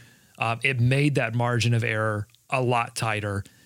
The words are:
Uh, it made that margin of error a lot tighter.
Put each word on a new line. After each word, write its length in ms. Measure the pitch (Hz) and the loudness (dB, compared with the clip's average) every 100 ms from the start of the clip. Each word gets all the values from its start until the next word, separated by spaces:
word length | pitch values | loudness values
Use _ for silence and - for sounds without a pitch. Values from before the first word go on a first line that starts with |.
| - - _ - | -20 -20 _ -6
Uh, 160 | 113 117 | -4 0
it 160 | 135 127 | 0 2
made 360 | 123 135 147 139 | 2 4 2 2
that 200 | 113 117 | -2 -2
margin 380 | 120 120 117 | 0 0 2
of 100 | 117 | 2
error 440 | 113 110 110 104 104 _ - | 0 -2 -2 -2 -6 _ -4
a 120 | 135 | 0
lot 340 | 123 123 117 - | 2 0 -2 -4
tighter. 480 | 113 107 104 98 - _ | -4 -2 -2 -4 -6 _